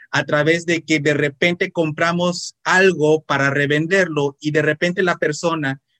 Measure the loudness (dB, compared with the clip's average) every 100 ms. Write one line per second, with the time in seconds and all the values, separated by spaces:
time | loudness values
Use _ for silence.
0 | -6 -4 0 0 2 0 0 -4 0 0
1 | 0 0 -2 0 -2 0 -4 -2 -4 0
2 | -2 0 -2 -4 -10 -8 0 4 4 4
3 | 2 2 0 0 0 0 0 0 2 2
4 | 2 0 -2 -4 -2 0 0 0 -2 -2
5 | -2 0 -2 -2 -4 -2 -4 -6 _ _